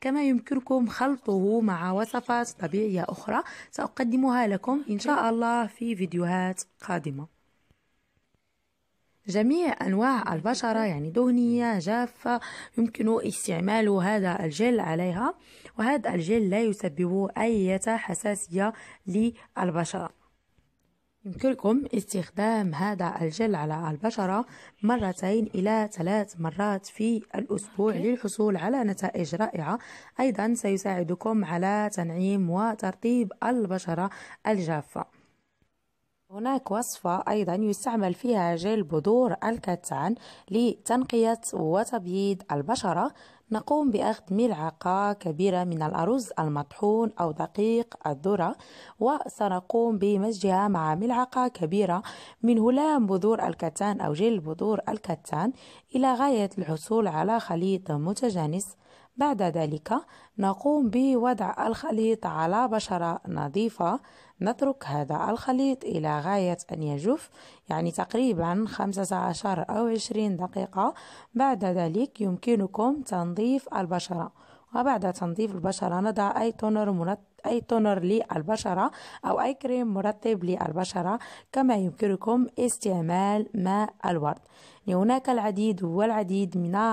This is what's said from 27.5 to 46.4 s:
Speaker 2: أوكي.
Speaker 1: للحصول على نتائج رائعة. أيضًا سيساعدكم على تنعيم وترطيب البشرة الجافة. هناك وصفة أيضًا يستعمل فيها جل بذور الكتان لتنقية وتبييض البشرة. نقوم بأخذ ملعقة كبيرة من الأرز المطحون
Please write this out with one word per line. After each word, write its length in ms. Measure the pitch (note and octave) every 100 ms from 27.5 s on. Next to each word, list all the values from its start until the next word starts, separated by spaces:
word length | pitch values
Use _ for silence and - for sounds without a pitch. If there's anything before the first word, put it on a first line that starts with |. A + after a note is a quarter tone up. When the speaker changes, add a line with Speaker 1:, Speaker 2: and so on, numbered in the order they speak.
| G3+ - - G#3+
Speaker 2:
أوكي. 180 | F3 G3+
Speaker 1:
للحصول 460 | B3 G3+ - G#3+ F3+
على 280 | F#3 C4+
نتائج 500 | G#3+ F#3+ F#3+ - D#3
رائعة. 440 | E3+ A3 F3 D3+ A3+ - - - -
أيضًا 340 | C4 G3+ A3
سيساعدكم 920 | A#3 G3+ F#3+ G3+ F#3 E3 F3+ A3 A3
على 460 | D#3+ E3+ F#3+ G#3 G#3
تنعيم 580 | G3 E3+ E3+ F#3+ G3 F3
وترطيب 840 | F3+ A3+ G#3+ F#3+ - A#3 B3 G3 -
البشرة 640 | A3+ B3 G3 F#3 F3+ E3 G3 - - - -
الجافة. 720 | G#3 E3 D3+ - - - _ _ _ _ _ _ _ _ _ _ _ _
هناك 380 | G3 B3 C4+ -
وصفة 540 | G#3 A#3+ - F3+ F3+ -
أيضًا 260 | G#3+ F3
يستعمل 600 | F#3 G#3+ G3+ B3+ A3+ F#3+
فيها 420 | F3+ B3 A3 E3+ E3+
جل 260 | F#3+ A3
بذور 520 | D#3 D#3 E3+ A#3+ B3+ -
الكتان 680 | G#3+ A#3 - F3 - C#3 E3 A#3+ - - -
لتنقية 920 | G#3 A#3+ - - B3 B3+ A#3 A3+ A3+ -
وتبييض 880 | F3+ D#3+ F#3 A#3 A#3 F3+ F#3+ G3 F#3 -
البشرة. 600 | D3 C#3+ B3 F#3+ E3 C4 - - - -
نقوم 380 | A3 - D4 C#4+
بأخذ 440 | G3+ G3+ A3 -
ملعقة 800 | G3 A#3+ D#3+ D#3+ - F3+ F#3+ G3+
كبيرة 520 | G3+ F3 D3+ F#3+ F3+
من 180 | F3+ D#3+
الأرز 480 | D3+ - E3+ C4 G#3+
المطحون 720 | -